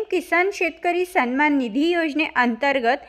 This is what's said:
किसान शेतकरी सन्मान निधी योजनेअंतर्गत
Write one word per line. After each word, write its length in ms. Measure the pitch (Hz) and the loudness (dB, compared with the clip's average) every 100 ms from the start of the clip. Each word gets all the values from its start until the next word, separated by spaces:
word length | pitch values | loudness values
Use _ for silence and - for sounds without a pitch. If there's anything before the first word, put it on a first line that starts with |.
| 427 | -2
किसान 400 | 359 - 339 381 | -4 0 0 0
शेतकरी 520 | 392 339 320 349 349 | -2 -4 -2 -2 0
सन्मान 540 | 359 - 240 262 302 285 | 0 0 0 0 2 2
निधी 300 | 240 233 330 | 0 0 0
योजनेअंतर्गत 1120 | 349 320 285 311 - 247 226 277 269 233 262 | 0 0 -2 -2 0 0 2 0 2 0 -2